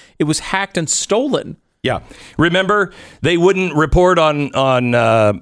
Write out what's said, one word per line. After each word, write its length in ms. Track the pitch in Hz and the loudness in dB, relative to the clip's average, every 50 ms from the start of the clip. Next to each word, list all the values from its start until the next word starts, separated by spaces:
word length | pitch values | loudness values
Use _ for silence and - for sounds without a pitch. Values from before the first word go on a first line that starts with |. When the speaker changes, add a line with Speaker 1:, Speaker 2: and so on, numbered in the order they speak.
| - _ _ - | -20 _ _ -4
Speaker 1:
It 60 | 160 | -2
was 140 | 147 156 - | -2 -2 -4
hacked 380 | - - - 190 196 190 - 185 | -4 -6 -6 -6 -4 -4 -6 -6
and 100 | 160 143 | -4 -4
stolen. 680 | - - - - 196 226 269 302 233 151 - - - - _ _ _ _ - | -4 -4 -4 -2 -2 -2 0 0 -2 -4 -4 -6 -14 -18 _ _ _ _ -6
Speaker 2:
Yeah. 180 | 127 117 - - - - - - - - - | -6 -6 -6 -8 -14 -20 -20 -20 -10 -4 0
Remember, 540 | 151 170 170 185 190 185 208 208 196 185 - - - - - - - | 0 0 2 0 0 0 0 0 0 -2 -6 -14 -20 -20 -12 -6 -2
they 140 | 147 175 | 0 0
wouldn't 380 | 170 170 190 196 185 190 180 151 | 2 2 2 2 2 -2 -2 0
report 440 | 151 156 143 - 175 180 180 185 170 | 0 0 0 2 2 4 4 4 4
on, 360 | 160 156 147 147 143 135 - | 2 2 2 0 -4 -4 -2
on, 400 | - 135 135 131 123 123 120 120 | -2 0 0 0 0 0 0 0
uh, 400 | 120 117 113 110 113 107 104 104 - | 2 2 2 2 4 2 2 0 -2